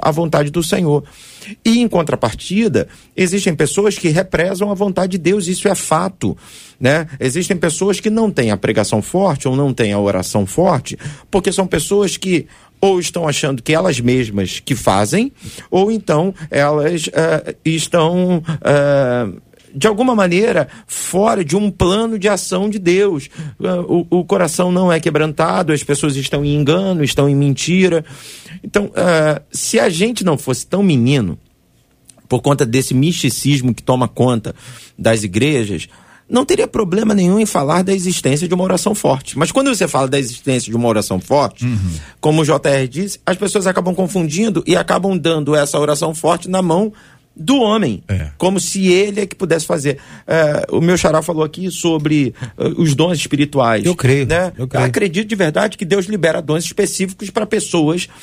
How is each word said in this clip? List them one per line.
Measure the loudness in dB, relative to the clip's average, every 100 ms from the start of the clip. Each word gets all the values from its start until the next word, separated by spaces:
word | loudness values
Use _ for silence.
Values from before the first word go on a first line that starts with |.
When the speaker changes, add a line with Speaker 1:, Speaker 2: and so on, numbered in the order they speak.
Speaker 1:
à | 0
vontade | 0 0 0 0
do | -2
Senhor. | -2 0 2 0 -2 -18 -20 -20 -18 -4
E, | 2 2
em | 2
contrapartida, | 0 0 0 -2 -4 -4 0 2 0 -2 -8 -12 -2
existem | 0 0 0
pessoas | 0 0 2 0 0
que | 0
represam | 0 0 0 0 0 -2
a |
vontade | 0 -2 0 -2
de | 0
Deus, | 0 0 0
isso | 0 0
é | 0
fato, | 0 0 -2 -4 -4 -4 -10 -20 -20 -2
né? | 2 2 0 -4
Existem | -2 -2 -2 0
pessoas | 0 0 0 0
que | 0
não | 2 2
têm | 2 0
a | 0
pregação | 0 0 2 0
forte | 0 0 0 0 0
ou |
não | 0 0
têm | 0 0
a | 2
oração | 0 0 0 -2
forte, | -2 2 2 2 -2 -10 -12 -14 -2
porque | -2 0
são | -2 0
pessoas | -2 0 0 0 -2
que | -2 -2 -2 -14 _ -2
ou | 2 2
estão | -2 -4 -4
achando | -2 -2 -4
que | 0
elas | 0 2 0
mesmas | 2 0 0 -2 -4 -4
que | -6
fazem, | -4 0 2 2 0 -2 -4 -18 -18 -4
ou | 0 2
então | 0 0 0 0 -4 -6
elas, | 0 0 2 0 -2 -4
eh, | -2 0 0 -4 -6
estão, | -2 -2 0 2 2 2 2 0 -2 -4
eh, | 2 2 4 2 2 0 -2 -6 -16 _ _
de | -4 -2
alguma | 0 0
maneira | 2 2 2 2 0 -2 -6 -14
fora | -10 -4 0 0 0
de | 0 0
um | 0
plano | 0 0 0 -2 -2
de | 0
ação | -2 -2 -2 -2
de | -2
Deus. | 0 2 2 0 -6 -12 -12 -6
Eh, | -4 -4 0
o, | -2 0
o | 0 0
coração | 0 0 0 0
não | 2 2
é | 2
quebrantado, | 0 0 0 0 0 0 0
as | 0
pessoas | 0 -2 0 -2
estão | -2 -2
em | 0
engano, | 0 2 2 0 0
estão | 0 2 2
em |
mentira. | 4 2 0 0 2 4 2 -2 -14 -20 -20 -20 -16
Então, | -4 -4 -2
eh, | 0 2 4 2 0 -4
se | -8 -2 2
a | 2
gente | 2 -2 0
não | 0 0
fosse | -2 -4 -2
tão | 0
menino, | 2 4 4 2 0 -6 _ _ _ _ _ _ _ -18 -4
por | -2
conta | 0 0 2
desse | 0 0
misticismo | 2 2 0 -2 0 0 2 0
que | -2
toma | 0 0 0
conta | 0 0 0 -4 -12 -18 -20 -20 -2
das | 0 2
igrejas, | 0 0 2 2 -2 -6 -10 -18 -20 -20 -2
não | 0
teria | 2 2 0
problema | 0 -2 0 2
nenhum | 2 4 2
em | 2
falar | 0 0 0
da | 0
existência | 0 -2 -2 0 0 0
de |
uma | -2
oração | 0 0 0 0
forte. | 0 0 -2 -2
Mas | 0
quando | 2 2
você | 0 0
fala | 0 0
da | 0
existência | -4 -6 -2 -2 -2
de | -2
uma | 2
oração | 0 0 -4
forte, | 0 0 0 -2
Speaker 2:
Uhum. | -4 -2 -2 -6 -12 -4
Speaker 1:
como | 0 2
o |
J | 2 2 2
R | 0 0
disse, | -4 -8 -6
as | -4 -2
pessoas | 0 0 0
acabam | 0 -2
confundindo | -2 -2 0 -2 0 0 0 0
e |
acabam | 0 2 0 0 0
dando | 0 0 2
essa | 2 2 0
oração | 0 0 -2
forte | -2 -2 -2 -2
na | -2
mão | 2 2 0 -4 -20 -20 _ -8
do | 0 2
homem, | 4 2 0 -4 -4
Speaker 2:
É. | -4 -4 -2
Speaker 1:
como | 0 0
se | -2 0 2
ele | 4 2 -2
é | -6
que | -4
pudesse | -2 0 0
fazer. | -2 -2 -4 -8 -14 -2
É, | 2 2 0 0
o | 0
meu | 2 2
xará | 2 0
falou | -2 -2
aqui | -2 -4 -8
sobre, | -2 0 0 2 2 0 -2 -10 -4
eh, | -2 0
os | 2
dons | 2 2 0
espirituais, | -2 -2 0 2 2 2
Speaker 3:
Eu | 0
creio, | 2 2 2 2
Speaker 1:
né? | 0 0 -4
Speaker 3:
eu | -4
creio. | 0 0
Speaker 1:
Acredito | 0 0 -2 -4
de | 0
verdade | 0 0 -2 -2
que |
Deus | -2 0 0
libera | 0 0 0
dons | -2 -4
específicos | -4 -2 -2 -2 -6 -6 -8
pra | -4 -2
pessoas | -2 0 0 2 0 -4 -14